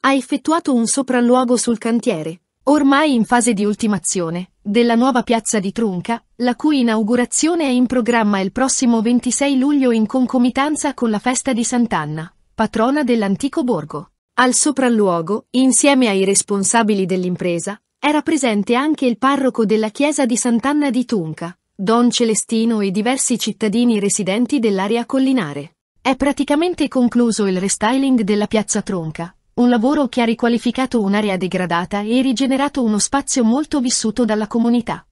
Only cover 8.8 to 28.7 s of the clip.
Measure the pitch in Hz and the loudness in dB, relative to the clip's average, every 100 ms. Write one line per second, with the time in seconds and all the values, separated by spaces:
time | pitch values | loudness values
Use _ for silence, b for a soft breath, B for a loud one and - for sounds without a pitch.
8.8 | 247 233 220 247 254 - 277 262 269 294 | 2 2 2 0 0 -2 0 2 2 2
9.8 | 254 226 220 262 247 254 247 269 285 294 | 2 2 2 0 0 2 2 0 -2 -2
10.8 | 294 - 233 208 247 254 - 240 233 247 | -4 -2 -2 0 -2 -2 -2 -2 0 0
11.8 | 226 175 151 156 165 _ _ - 214 220 | 0 -2 -4 -8 -12 _ _ -4 -2 2
12.8 | 233 294 254 233 196 196 277 330 254 185 | 0 2 0 0 0 -2 -2 -2 -2 -2
13.8 | 151 151 170 _ _ - 254 247 302 277 | -4 -12 -14 _ _ 0 0 2 0 0
14.8 | 254 226 202 170 165 214 _ 247 262 240 | 0 2 2 0 -4 -6 _ 0 2 4
15.8 | 285 277 240 196 190 202 - 202 185 233 | 4 4 2 2 0 0 -2 -2 0 2
16.8 | 214 202 185 185 180 175 180 170 180 208 | 2 0 0 -2 -2 -4 -4 -4 -6 -12
17.8 | _ _ 277 302 285 320 254 208 202 240 | _ _ 0 0 0 0 0 -2 0 0
18.8 | 294 302 254 233 269 277 269 - 214 214 | 0 0 0 0 0 2 0 0 0 0
19.8 | 214 - 294 302 254 240 247 233 269 294 | -2 -2 -2 0 0 0 0 0 0 0
20.8 | 285 247 247 214 160 151 170 - _ - | 0 -2 -2 -4 -4 -8 -12 -12 _ -6
21.8 | 190 233 240 - 233 208 - 226 226 220 | 0 4 2 2 0 0 -2 0 0 0
22.8 | 196 190 220 262 - 254 - - 220 214 | -2 -2 -2 -2 -2 -2 -4 -4 -2 2
23.8 | 240 220 202 196 185 208 247 294 220 190 | 2 2 0 -2 -2 -2 0 0 0 0
24.8 | 202 233 240 269 262 262 156 143 147 _ | 0 -2 -2 0 2 0 -2 -8 -12 _
25.8 | _ _ - 262 277 269 277 294 359 339 | _ _ -2 0 0 0 0 0 0 -2
26.8 | 285 262 240 240 240 208 196 185 196 - | -2 2 2 2 2 2 0 0 -2 -2
27.8 | 214 262 269 254 196 208 208 214 202 | 0 0 2 2 2 0 0 -2 -2